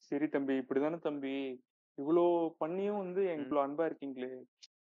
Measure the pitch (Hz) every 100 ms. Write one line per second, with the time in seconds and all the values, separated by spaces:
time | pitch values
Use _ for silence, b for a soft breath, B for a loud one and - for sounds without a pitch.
0 | _ 143 151 151 139 135 127 135 147 165
1 | 160 147 135 139 135 127 _ _ _ -
2 | 143 175 175 170 165 165 160 185 202 208
3 | 180 180 190 156 135 143 139 147 160 -
4 | 139 127 127 127 123 _ - _ _